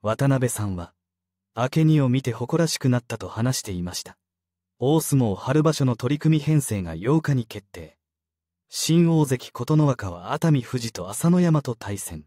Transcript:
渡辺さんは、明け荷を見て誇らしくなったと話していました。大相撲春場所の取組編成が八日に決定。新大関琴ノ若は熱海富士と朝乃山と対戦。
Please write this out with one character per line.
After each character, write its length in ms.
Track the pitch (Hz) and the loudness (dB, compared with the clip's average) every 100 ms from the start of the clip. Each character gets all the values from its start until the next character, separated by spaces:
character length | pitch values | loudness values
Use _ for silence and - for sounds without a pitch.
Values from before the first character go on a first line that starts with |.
渡 260 | 104 110 139 | -4 0 2
辺 220 | 135 123 | 2 0
さ 140 | - | -2
ん 120 | 104 90 | -6 -6
は、 160 | 85 _ _ _ _ _ _ - | -10 _ _ _ _ _ _ -4
明 140 | 123 | -2
け 140 | - | 2
荷 180 | 160 156 | 4 4
を 80 | 131 | 4
見 140 | 127 | 0
て 80 | 131 | -2
誇 280 | 113 120 160 | -6 -4 0
ら 60 | 165 | 0
し 140 | - | 0
く 100 | 135 | 0
な 120 | 123 | 0
っ 20 | |
た 160 | - 113 | -2 -12
と 100 | 92 | -10
話 280 | - 120 131 | -4 -2 -2
し 40 | |
て 100 | - | -6
い 120 | 90 | -8
ま 100 | 87 | -6
し 80 | - | -8
た。 160 | - - _ _ _ _ _ _ | -14 -20 _ _ _ _ _ _
大 220 | 123 156 | 0 0
相 200 | 147 139 | 2 2
撲 140 | 117 92 | 2 -2
春 260 | - 147 | 0 2
場 120 | 156 | 2
所 120 | 151 131 | 2 0
の 100 | 120 | 0
取 220 | 123 147 | -2 0
組 220 | 160 156 | 2 2
編 220 | 147 156 | 2 0
成 200 | - 104 | 0 -6
が 140 | 87 80 | -6 -6
八 260 | 104 160 | 0 0
日 140 | 156 135 | 2 -2
に 100 | 117 | -2
決 220 | 104 _ | -10 _
定。 240 | - 80 _ _ _ _ _ _ _ _ | -18 -18 _ _ _ _ _ _ _ _
新 420 | - - 165 170 | -8 2 4 4
大 140 | 160 143 | 4 2
関 280 | 127 - | 0 -6
琴 220 | - 120 156 | -10 0 2
ノ 100 | 147 | 2
若 240 | 123 95 | 0 -6
は 240 | 87 92 | -10 -8
熱 140 | 143 165 | -2 2
海 160 | 143 | 2
富 180 | 117 127 | 0 -6
士 100 | 117 | -6
と 160 | - 90 | -8 -10
朝 220 | 107 170 | -2 2
乃 140 | 180 | 4
山 180 | 175 156 | 4 2
と 140 | 139 117 | 0 -8
対 240 | - 101 | -8 -10
戦。 260 | - 80 | -10 -14